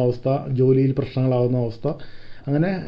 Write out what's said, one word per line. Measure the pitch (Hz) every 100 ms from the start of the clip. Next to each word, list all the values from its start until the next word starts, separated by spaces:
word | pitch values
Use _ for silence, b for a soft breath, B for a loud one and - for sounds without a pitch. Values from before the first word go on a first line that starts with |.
| 123
അവസ്ഥ, | 120 131 135 - 127
ജോലിയിൽ | 131 131 135 135
പ്രശ്നങ്ങളാവുന്ന | 127 - 131 123 123 127 117
അവസ്ഥ, | - 143 143 B B B B -
അങ്ങനെ, | 143 175 190